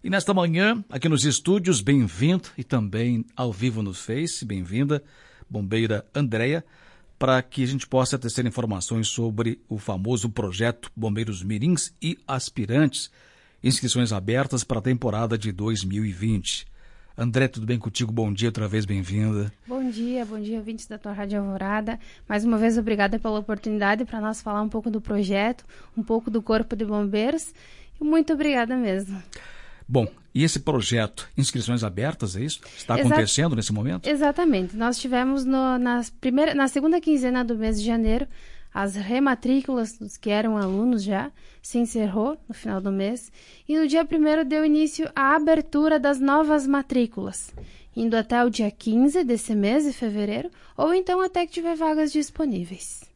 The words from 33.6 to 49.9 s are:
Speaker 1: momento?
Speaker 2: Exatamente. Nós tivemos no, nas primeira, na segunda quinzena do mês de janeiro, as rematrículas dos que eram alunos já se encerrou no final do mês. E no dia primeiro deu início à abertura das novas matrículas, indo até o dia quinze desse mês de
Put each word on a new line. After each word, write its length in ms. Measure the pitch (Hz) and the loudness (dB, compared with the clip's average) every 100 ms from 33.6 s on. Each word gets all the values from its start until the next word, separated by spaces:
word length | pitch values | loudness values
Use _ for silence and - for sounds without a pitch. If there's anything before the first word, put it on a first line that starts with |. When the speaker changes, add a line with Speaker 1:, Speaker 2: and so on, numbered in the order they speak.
| 104 | -2
Speaker 1:
momento? 340 | 104 117 175 - | -2 -2 -4 -2
Speaker 2:
Exatamente. 720 | 294 294 294 349 208 185 208 | 2 2 2 2 2 0 -2
Nós 220 | 233 240 | -2 -2
tivemos 460 | 262 247 254 277 254 | -2 0 0 0 0
no, 340 | 262 262 254 | 0 2 2
nas 320 | 247 240 233 | 2 0 -2
primeira, 420 | - 262 254 311 | -4 0 2 2
na 140 | 285 269 | 2 2
segunda 340 | 277 302 339 | 2 2 2
quinzena 420 | 320 294 254 254 | 4 2 2 0
do 120 | 240 226 | 0 0
mês 260 | 220 214 | 0 0
de 60 | 208 | 0
janeiro, 400 | 233 220 226 190 - - - - | 2 2 2 0 -8 -16 -16 -10
as 240 | - 196 196 | -4 -4 -2
rematrículas 1000 | 196 247 277 240 247 269 262 254 226 - | -2 2 2 2 2 0 2 -2 -2 -6
dos 180 | 208 - | -16 -8
que 140 | 214 | -2
eram 280 | 208 220 214 | 0 2 0
alunos 440 | 190 196 240 233 | 0 0 2 0
já 300 | 196 196 269 - - - | 0 -2 -4 -10 -20 -20
se 200 | - 240 | -6 -2
encerrou 580 | 233 233 208 196 226 311 - | 0 0 -2 0 -2 -4 -10
no 60 | |
final 260 | 226 226 196 | -12 -6 -4
do 120 | 196 | -2
mês. 400 | 196 196 240 - - - - - | -2 -2 -4 -10 -20 -20 -20 -2
E 120 | 311 | 0
no 80 | 311 | 4
dia 180 | 320 320 | 2 2
primeiro 400 | 330 302 311 285 | 2 4 4 2
deu 180 | 302 | 2
início 460 | 311 302 311 - 311 - | 4 4 2 0 -6 0
à 200 | 269 311 | 4 4
abertura 640 | 302 320 302 285 311 311 | 6 4 4 2 4 4
das 200 | 277 277 | 4 2
novas 480 | 277 285 311 302 269 | 4 4 4 4 4
matrículas, 840 | 277 269 247 233 - 190 190 - - - - - - | 0 2 2 2 -2 -8 -8 -12 -14 -16 -18 -12 -2
indo 200 | 226 226 | 2 2
até 300 | 220 240 247 | 2 4 4
o 40 | |
dia 180 | 220 214 | 2 -2
quinze 540 | - - 220 269 330 | -2 0 6 6 4
desse 320 | 277 233 - 214 | 2 0 0 2
mês 300 | 202 262 | 4 4
de 60 | 294 | 2